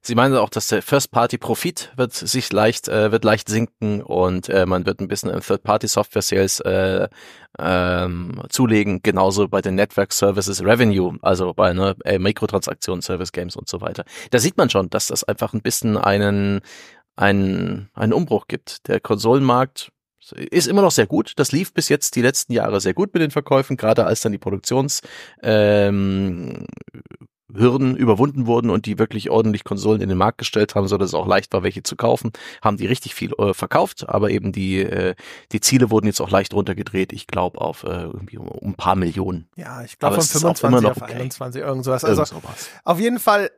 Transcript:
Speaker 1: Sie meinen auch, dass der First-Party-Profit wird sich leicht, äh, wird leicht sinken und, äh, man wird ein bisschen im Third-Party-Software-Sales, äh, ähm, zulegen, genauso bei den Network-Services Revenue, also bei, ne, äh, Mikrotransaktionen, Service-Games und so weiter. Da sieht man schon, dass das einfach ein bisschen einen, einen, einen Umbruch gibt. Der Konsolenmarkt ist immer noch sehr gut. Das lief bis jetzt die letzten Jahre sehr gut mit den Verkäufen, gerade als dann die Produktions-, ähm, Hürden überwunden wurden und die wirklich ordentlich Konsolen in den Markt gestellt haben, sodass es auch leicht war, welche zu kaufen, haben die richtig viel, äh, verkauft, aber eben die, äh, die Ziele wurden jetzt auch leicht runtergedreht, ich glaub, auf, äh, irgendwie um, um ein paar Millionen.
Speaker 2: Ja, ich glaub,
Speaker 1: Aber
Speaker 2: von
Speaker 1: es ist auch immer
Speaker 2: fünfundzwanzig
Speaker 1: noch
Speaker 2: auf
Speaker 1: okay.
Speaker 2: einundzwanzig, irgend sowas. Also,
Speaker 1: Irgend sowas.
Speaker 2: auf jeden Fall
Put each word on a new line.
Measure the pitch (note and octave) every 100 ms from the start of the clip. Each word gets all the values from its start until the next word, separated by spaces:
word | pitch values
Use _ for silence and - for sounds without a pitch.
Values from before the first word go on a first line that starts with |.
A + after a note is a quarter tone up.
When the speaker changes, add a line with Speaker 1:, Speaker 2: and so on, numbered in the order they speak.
Speaker 1:
Sie | - A#2
meinen | C3 C3
auch, | G#2+
dass | A2 -
der | G#2+
First-Party-Profit | - C#3 - A#2+ A#2+ A#2+ - A2+ F3 - - B2+
wird | B2
sich | - - C3 -
leicht, | G2 A2 - -
äh, | G#2+ G#2+
wird | A2 A2
leicht | A2 -
sinken | G#2+ A#2 _ G#2+ G2+
und, | - F2+ F#2 F#2 -
äh, | G2 F2+
man | F#2 F2+
wird | F#2+
ein | F#2+
bisschen | G2+ -
im | F2
Third-Party-Software-Sales, | - G2 - G#2+ A2 - G#2 G#2+ - F#2+ G2 -
äh, | - F#2+ F#2+ F#2+ F#2+ - - - - -
ähm, | E2 F2+ F2+ F2+ F2+ F2 F2 - -
zulegen, | - B2 A2 G#2 F#2+
genauso | A2 F#2 F#2+ G2 G2+
bei | G2
den | F#2+ F#2
Network-Services | G2+ - G2+ - G2+ G2 F#2+ F#2
Revenue, | F#2 A#2+ A#2 G2 F2+ E2
also | - F#2 F2+
bei, | F2 F#2+
ne, | F2+ G2 F#2+ -
äh, | G2
Mikrotransaktionen, | F#2+ G#2 G#2+ G2 - - - F#2
Service-Games | - F#2 F2+ - F2 -
und | -
so | F2+
weiter. | - - - - -
Da | B2
sieht | D#3 -
man | D3+
schon, | G2+ F#2
dass | G2+ -
das | - -
einfach | G#2+ A2
ein | A2
bisschen | A#2+ - A#2 G#2
einen, | G2+ G2+ G2+ G2+ G2+ G2 - - - - _ -
einen, | G2+ G2+ F#2+ F#2+ F#2 G2 G2+
einen | - A2
Umbruch | A#2 E3+ G#2 -
gibt. | - - - -
Der | G2+
Konsolenmarkt | - G#2+ A2 C3+ C3+ B2 C3 - - _ _ _ -
ist | - - F3 B2+
immer | G3
noch | F#3+
sehr | C#3 G#2+
gut. | - - -
Das | C#3
lief | D3 F#3+
bis | - -
jetzt | D3 - -
die |
letzten | A#2+ C3+ -
Jahre | A#2 G#2+ G2+
sehr | F#2+
gut | F#2 G3
mit | F3
den | D#3
Verkäufen, | D3 - C3+ C3+ C3+
gerade | A2 A#2 F2+
als | A2+
dann | A2+
die | G2+
Produktions-, | F#2+ G2 - B2+ C#3 - - - - _
ähm, | - G#2+ G#2 G#2 G2+ G2+ G2 F#2+ G2 F2 C#2+ - - - - - - - - _ _
Hürden | G#2 A#2+ C3 C3 B2+
überwunden | B2 G2+ C#3+ C#3 A#2
wurden | A#2 A#2
und | F#2+ G#2
die | G2+
wirklich | A2 A2 -
ordentlich | G#2+ A2 G#2
Konsolen | - G2+ G#2+ G#2+
in | F#2+
den | F#2
Markt | G#2 -
gestellt | G#2+ - G#2 G2+
haben, | F#2+
sodass | G2 F#2
es |
auch | D#2+ F#2+
leicht | F#2+ -
war, | G2+
welche | F#2+ F#2
zu | - -
kaufen, | A#2 A#2+ A2+ - - -
haben | A2 G2+
die | G2
richtig | B2+ - -
viel, | - -
äh, | G2+
verkauft, | F#2 - - - - -
aber | G#2 G#2+
eben | - G2
die, | G2 F#2+ F#2+
äh, | F#2+ F#2+ F#2 F#2 - - _
die | G#2+
Ziele | - C3 A#2+
wurden | A2 G#2
jetzt | -
auch | F2+
leicht | G2 G2
runtergedreht, | G2 G2 F#2+ - F#2+ F#2
ich | - -
glaub, | - F2+ -
auf, | D#2+ - -
äh, |
irgendwie | F2 E2 - F#2+ -
um, | -
um | - -
ein | F#2
paar | F#2 F#2+
Millionen. | F2 G2 F#2+ F2+ D#2+ -
Speaker 2:
Ja, | E3+ B2+
ich | A#2 -
glaub, | -
Speaker 1:
Aber | G3+
Speaker 2:
von | D3+
Speaker 1:
es | D3+
ist |
auch | E3
immer | E3
Speaker 2:
fünfundzwanzig | C#3 B2
Speaker 1:
noch | G#2+ B2+
Speaker 2:
auf |
Speaker 1:
okay. | A#2
Speaker 2:
einundzwanzig, | A#2+ C3 - B2+ B2+
irgend | D#3 C3 C3
sowas. | B2+
Also, | - F#2+
Speaker 1:
Irgend | - D#2+
sowas. | - - - -
Speaker 2:
auf | - E3+
jeden | A#3 A#3+
Fall | - G#3 G3